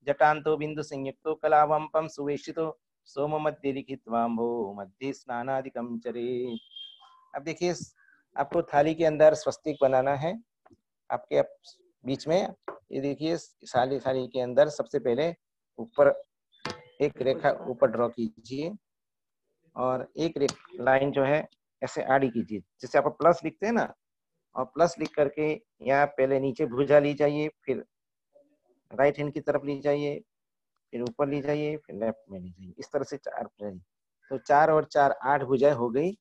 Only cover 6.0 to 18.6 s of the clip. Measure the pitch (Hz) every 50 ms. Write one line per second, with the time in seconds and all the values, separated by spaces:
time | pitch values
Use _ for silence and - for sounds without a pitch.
6 | 117 123 113 120 117 123 127 123 123 123 117 117 _ _ - - - - - _
7 | - - _ _ _ _ - 139 139 160 156 - 175 175 170 - - - _ _
8 | _ _ _ _ _ _ _ - 139 - - 170 165 - - 143 147 156 160 160
9 | 170 160 156 147 156 156 156 151 - 139 127 - _ 156 147 - 143 131 131 131
10 | 127 135 143 135 143 165 196 226 - _ _ _ _ _ - _ _ _ _ _
11 | _ _ - 123 - _ - 143 139 - - _ _ - - _ _ _ _ _
12 | _ 120 135 131 - 143 160 185 202 - 185 _ _ - - - _ _ - 135
13 | 135 143 139 135 151 160 170 160 - - _ _ _ 117 - 127 123 131 139 135
14 | 127 135 131 131 127 117 _ 131 123 123 127 127 147 151 147 - 123 - - 143
15 | 117 127 117 123 151 170 170 _ _ _ _ _ _ _ _ - 117 117 _ -
16 | 143 143 - - - _ _ _ _ _ _ _ _ - - - - - _ _
17 | 143 147 - - 127 127 131 - - 143 - - - - 123 - - 127 110 113
18 | 120 117 - - 117 110 - - - 117 127 135